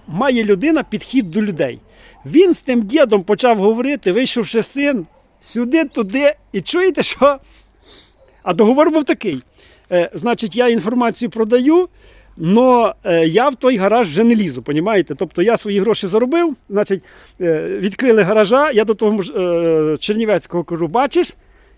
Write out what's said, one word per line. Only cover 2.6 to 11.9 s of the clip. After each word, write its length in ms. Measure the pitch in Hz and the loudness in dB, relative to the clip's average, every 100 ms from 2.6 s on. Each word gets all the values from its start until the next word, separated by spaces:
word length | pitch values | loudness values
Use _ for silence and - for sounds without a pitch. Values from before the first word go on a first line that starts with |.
тим 200 | - 240 | 0 -2
дідом 420 | 202 302 247 214 | 0 2 4 2
почав 340 | 175 214 247 214 | 0 0 2 2
говорити, 540 | 202 226 262 277 190 | 2 0 -2 -2 -2
вийшовши 520 | 202 262 240 190 226 | 0 0 -2 -2 -4
син, 440 | - 277 285 240 160 _ _ _ | -4 -4 -2 -2 -6 _ _ _
сюди, 460 | - 233 240 320 302 | -10 -6 0 0 0
туди, 500 | 269 190 262 285 - _ | -4 -4 0 0 -2 _
і 100 | 196 | -8
чуєте, 420 | - 339 370 285 | -4 0 0 0
що? 340 | - - 277 269 _ _ _ _ - - - _ _ _ | -4 2 0 0 _ _ _ _ -20 -20 -20 _ _ _
А 100 | 196 | -6
договор 380 | 170 214 269 320 | 2 4 4 4
був 120 | 311 | 2
такий. 400 | 277 - 208 139 - _ - _ - | -2 -4 -4 -6 -10 _ -20 _ -2
Е, 180 | 175 170 | -2 0
значить, 420 | 165 226 233 220 208 | -4 -4 -2 -4 -2
я 120 | 247 | 0
інформацію 640 | 233 185 247 233 - 233 | 0 -2 -2 -2 -2 -8
продаю, 600 | 226 220 247 262 339 359 | -4 0 2 4 2 0